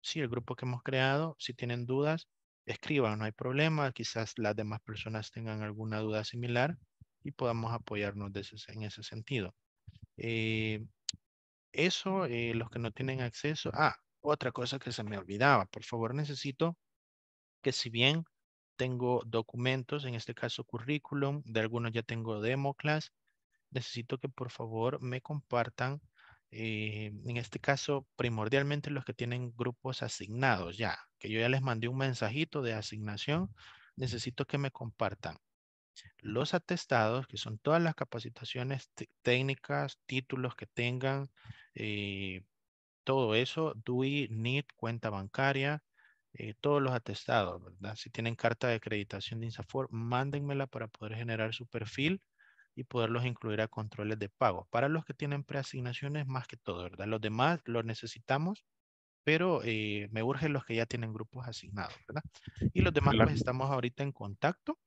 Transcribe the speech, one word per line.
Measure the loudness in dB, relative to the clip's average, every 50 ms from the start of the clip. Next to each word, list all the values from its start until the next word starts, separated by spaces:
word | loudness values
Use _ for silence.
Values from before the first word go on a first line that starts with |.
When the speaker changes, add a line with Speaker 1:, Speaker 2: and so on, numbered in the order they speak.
Speaker 1:
Sí, | -6 -4 -2 0
el | 0 0
grupo | 0 -2 -2 -4 -6
que | -4 -2
hemos | -4 -4 -2 -2
creado, | 0 4 4 4 6 4 2 2 -2 -4 _
si | -10 -10 -6
tienen | -4 -4 -2 -2 -2 -2
dudas, | 0 0 2 2 2 0 0 -4 _ _ _ _ _ _ _ _
escriban, | -8 -6 -6 -2 2 4 4 4 4 2 0
no | -2
hay | -4
problema. | -4 -4 -4 -2 2 4 4 4 4 2 0 0 -2
Quizás | -4 -6 -4 -2 -2 -4 -2 -4
las | 0 0 2 2
demás | 0 -2 -4 -4 -6
personas | _ -8 -10 -8 -6 -4 -4 -4 -6 -6
tengan | -8 -8 -6 -4 -4 -4 -4
alguna | -4 -4 -4 -4 -2 -2 0
duda | 0 0 0 -2 -2
similar | -4 -6 -4 -2 2 4 4 4 4 2 -4 -10 _ _ _ -20 _ _ _ _
y | -12
podamos | -4 -2 0 0 0 0 0 0 -2
apoyarnos | -2 -4 -4 -2 0 0 -2 -2 -4 -6 -4 -4
de | -6
ese, | -8 -8 -12 -16 -16 -12
en | -8 -8 -8
ese | -8 -8 -10 -12
sentido. | -10 -10 -10 -6 -2 -2 -2 -2 -2 -6 _ _ _ _ _ _ -20 -20 -20 -20 _ _
Eh, | -6 -4 -2 0 0 0 2 2 0 0 0 -2 -4 -6 -10 _ _ _ -10 -10 -10 _ _ _ _ _ _ _ _ _ _ 0
eso, | 2 4 4 2 0 -2 0 0 0 0
eh, | 0 0 0 0 2 0
los | 0 -2 -2
que | -4 -4
no | -4 -4
tienen | -2 -2 -2 -2 0 -2
acceso. | -2 -4 -4 -2 -2 -2 -2 -2 -4 -4 2
Ah, | 4 4 4 4 0 _ _ _ _
otra | 0 0 2 2 2 -2
cosa | -2 -2 -2 -2 -2 -4
que | -4 -6
se | -4 -4 -4
me | -4 -4
olvidaba. | -6 -4 -6 2 6 8 8 8 8 6
Por | 2 -4 -12 -8
favor, | -6 -2 -2 -2 0 0
necesito | -2 -2 -4 -4 -6 -6 -8 0 _ 0 0 0 _ _ _ _ _ _ _ _ _ _ _ _ _ _ _ _ _
que | -2 -2
si | 0 0 -4 -2
bien | 4 6 6 6 6 4 0 _ _ _ _ _ _ _ _ _ _
tengo | -2 0 0 2 2 2 4 2 2 2
documentos, | 2 0 0 0 0 -4 0 2 2 2 2 -2 -4 -4 -4 -4
en | -4 -6
este | -6 -6 -8 -6
caso | -4 -4 -4 -4 -6 -8
currículum, | _ -8 -6 -2 -2 -2 -2 _ -4 -2 0 0 0 0 -4 -6
de | -2 0 0
algunos | 0 2 0 -2 -2 0 -2
ya | -2 -2
tengo | -2 -4 -4 -2 -4 -2 0
demo | 0 0 0 2 0 -2 -2
class, | -2 0 2 2 2 0 -4 _ _ _ _ _ _ _ _ _ _ _ _
necesito | -6 -6 -6 -4 -6 -6 -4 -4 -4 -4
que | -4 -8
por | -6 -6 -8 -8
favor | -6 -8 -8 -4 -2 0 0 0 0 -2
me | -4 -4 -4 -4
compartan, | _ -6 -6 -6 -4 _ 2 2 2 2 0 -2 -2 0 -2 -4 -8 -18 _ _ -20 -20 -20 _ _ _
eh, | -10 -6 -4 -2 -2 -2 -2 -4 -4 -4 -6 -8 -8 -8 -6
en | -4 -4
este | -4 -4 -4 -8 -2
caso | 2 2 2 2 2 0 0 -2 -2 _ _
primordialmente | -2 0 0 2 0 2 4 4 4 4 4 0 -2 -2 -2
los | -4 -4 -4
que | -6 -6
tienen | -4 -4 -2 -2 -4 -4 -6 -4
grupos | -2 -2 -2 -2 _ -6 -6 -4 -4 -4
asignados | -6 -6 -8 -8 -6 -2 4 4 6 6 4 2 -4 -4
ya, | -2 -2 -2 -2 -4 -8 _ _ _
que | -6 -2
yo | 0 2
ya | 4 4
les | 4 4
mandé | 2 0 0 0 0 -2
un | 0
mensajito | 0 0 0 0 0 -2 -2 0 -2 -2 -2 -2 -2 -2
de | -2 -2
asignación, | -2 -6 -6 -8 -6 -6 -6 -6 -4 0 0 2 2 0 -2 -6 -12 -20 -20 -20 -20 -20 -18 _
necesito | -4 -4 -2 -2 -2 -4 -6 -4 -4 -4
que | 0 0 0
me | 0 -2
compartan | _ -6 -10 -10 -2 0 -2 -2 -2 -4 -8 -8 -8 -10 _ _ _ _ _ _ _ _ _ _ _ -20 -20 -20 _ -10
los | -8 -2 0 0 0 2 0
atestados, | -2 _ 0 -2 -2 0 _ 4 6 6 6 4 0 -2
que | -4 -8
son | -8 -6 -6 -8 -2
todas | _ 4 6 6
las | 6 4 2
capacitaciones | 0 -4 -4 -4 -8 -8 -8 -12 -10 -10 -8 -6 -4 -2 -2 -4 -4 -6 _ _
t-, | -14 -14 _ _ _
técnicas, | _ 4 4 6 4 2 -2 -4 -4 -2 -2 0 0 -2 -6 _ _
títulos | -4 -4 -4 -2 _ -4 -2 -2 -4 -4
que | -8 -14
tengan, | -8 _ -2 0 0 0 0 0 0 0 0 -4 -6 _ _ -16 -16 -16 -16 -18 _ _
eh, | -6 -4 -4 -2 -2 -2 -2 -4 -4 -4 -6 -6 -8 -10 _ _ _ _ _ _ _ _ _ _ _ _
todo | 2 4 4 4 4 4
eso, | 4 4 2 0 -2 -2 -2 -2
dui, | -4 -4 -2 0 2 2 2 2 0 -2 -2
nip, | -2 -2 0 0 0 0 -2 -4 -10
cuenta | _ -4 -4 -4 -2 -2 -2
bancaria, | -2 -2 -6 -4 0 2 2 4 4 2 0 0 -2 -4 _ _ _ _ _ -20 _ _ _ _ -12
eh, | -10 -10 -10 -8 _
todos | 2 2 4 4
los | 4 2 0
atestados, | 0 -2 -4 -8 -6 0 2 4 4 4 2 -2 -8 -12
¿verdad? | -16 -16 -10 -10 -8 -8
Si | -8 -12 -10
tienen | -6 -2 -2 -2 -2
carta | 2 2 2 2 _ 2 2
de | 2
acreditación | 0 0 -2 -2 -2 -2 -4 -8 -8 -8 -6 -6 -6
de | -6
insafor, | -6 -6 -8 -10 -6 -4 -4 -4 -2
mándenmela | -4 -4 -2 0 0 0 0 0 -2 -4 -2 -2 -2 -2 -2
para | -4 -4 -8 -8
poder | -8 -8 -10 -8 -6 -6
generar | -4 -4 -2 0 0 0 0 -2
su | -6 -10
perfil | -8 -6 -6 -6 -4 -2 0 2 2 2 0 _ _ _ _ -20 -20 _ _ -20 _ _
y | -12 -12
poderlos | _ 0 2 2 2 2 2 2
incluir | 0 -2 -2 -4 -2 0 0
a | 0 0
controles | 0 -6 -6 -6 -4 -4 -2 -2 -2 -2
de | -4 -6
pago. | _ _ 4 4 4 2 -6 _
Para | 2 2 2 4
los | 2 0 -2
que | -4 -6
tienen | _ -4 -2 -2 -4 -4
preasignaciones, | -4 -4 -4 -4 -4 -6 -6 -4 -4 -4 -4 -4 -4 -2 -2 -2
más | -2 -4 -4 -6
que | -6 -14
todo, | -10 _ -6 -4 -4 -6
¿verdad? | -8 -6 -6 -2
Los | -2 -2 0
demás | 0 0 2 4 4 4 4 2 _
los | -2 -2 0 0
necesitamos, | -2 -4 -6 -6 -10 -12 -12 0 0 2 2 2 0 -2 -4 _ _ _ _ _ _ _ _ _ _ _ _ _
pero, | 4 6 6 6 4 4 4 2
eh, | 2 0 2 0 0 0 -2 -2 -2
me | -2 0 2
urgen | 2 2 2 2 2 2
los | 0 0
que | 0 0
ya | 0 0
tienen | 0 -2 -4 -4 -4 -4
grupos | -6 -8 -8 -8 -8 -8
asignados, | -8 -8 -10 -10 -8 -6 -6 -6 -6 -8 -14 -14
¿verdad? | -6 -6 -6 -6 -6 _ -16 -18 -16 -6 0 0 2 6
Y | 6
los | 6 8 6
demás, | 6 6 8 8
Speaker 2:
La | 10 8
Speaker 1:
pues, | 8 8
estamos | 2 2 0 2 2 2 2
ahorita | 2 2 2 0 0 -2 -4
en | -4 -4
contacto. | -6 -8 -8 -4 2 2 2 2 _ _ -6 -6 _ _